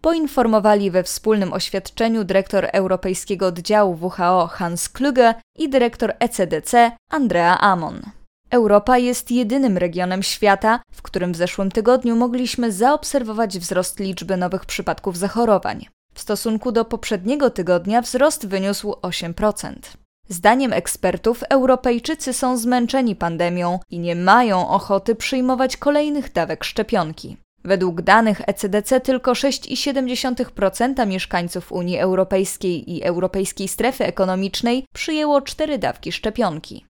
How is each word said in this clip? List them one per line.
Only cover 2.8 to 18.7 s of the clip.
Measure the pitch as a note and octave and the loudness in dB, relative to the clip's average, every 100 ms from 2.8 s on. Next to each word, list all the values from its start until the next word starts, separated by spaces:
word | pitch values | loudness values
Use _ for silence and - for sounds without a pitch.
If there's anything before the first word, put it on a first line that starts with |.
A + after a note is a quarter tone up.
| F#3+ F#3 F#3 F#3 - F#3+ F#3+ | 0 0 -2 -6 -4 -2 -2
Oddziału | F3 F3 G#3+ G3+ | -2 2 4 4
W | E3 F3+ | 2 -6
H | F3+ F3 F#3 | 0 2 2
O | E3 | 2
Hans | - E3+ E3+ - | -2 -6 -4 -8
Kluge | - C4+ B3+ A#3 A3+ _ - | -2 0 6 4 4 _ -6
i | D#4 | 0
dyrektor | C4+ A#3+ A#3 A3 - | 2 0 0 -4 -2
E | - | -2
C | - F3 | 0 -2
D | D#3+ | -2
C | - A#3+ A#3 A#3 _ | 2 4 4 2 _
Andrea | D#4 B3+ F3 E3+ F3+ | -2 0 4 4 4
Amon. | G3+ F#3 D#3 - - - - _ _ | 4 2 -2 -10 -16 -20 -20 _ _
Europa | B3 G#3+ G#3 G#3 B3 | 2 6 4 6 2
jest | B3 A#3+ - | 4 -2 -2
jedynym | A#3+ A3+ C4 C4 F#3 | 0 0 2 2 2
regionem | F3+ E3+ F3+ F#3 | 0 -2 -2 -2
świata, | G3 - G#3 G3 A3 A3+ - | -4 2 4 4 4 0 -4
w | - | -20
którym | - F#3+ F3+ | -8 -4 -4
w | E3 | -2
zeszłym | F3 - G3 | -4 -2 -2
tygodniu | A3+ G#3+ B3+ A#3+ A#3 | 0 4 4 2 0
mogliśmy | A#3+ B3 B3 - A#3+ | 0 0 -4 -2 -2
zaobserwować | F#3 A#3+ D4 - C#4 A3+ G#3+ A3+ F3+ | 2 2 2 0 -4 -4 -4 -4 -4
wzrost | F3 F#3 F#3 - | -4 -2 -2 -4
liczby | G3 F3+ E3+ F#3 | -6 -6 -4 -2
nowych | F3+ F#3 - | -2 -4 -6
przypadków | - F3+ E3 - F3 | -8 -6 -4 -6 -4
zachorowań. | G3 A3 A#3+ G3 - - - _ _ | -4 0 2 2 0 -10 -14 _ _
W | - | -20
stosunku | - G#3 A3+ A3 B3 | -6 -4 -2 -2 -2
do | A3+ | -2
poprzedniego | A3+ A3+ - G#3 F#3 D4 C4+ | -2 -4 -4 -4 -2 2 0
tygodnia | - E3 F3+ F3+ A3+ | 0 0 0 2 0
wzrost | A#3+ A#3+ C#4+ D#4 G#3 | 0 2 2 2 -6
wyniósł | F#3+ F#3+ | -4 -2